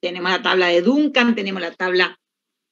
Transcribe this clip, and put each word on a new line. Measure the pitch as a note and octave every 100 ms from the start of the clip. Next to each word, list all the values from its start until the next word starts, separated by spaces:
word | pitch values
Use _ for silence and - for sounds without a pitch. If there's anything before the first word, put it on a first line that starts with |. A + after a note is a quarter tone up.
Tenemos | F3+ F3+ F3+
la | F3+
tabla | F3+ F#3 F3+
de | F3
Duncan, | F3+ C#4 D4+ - A#3+ A3+
tenemos | G3 F#3+
la | E3+ -
tabla, | F#3 F3+ F3+ - _ _ _ _ _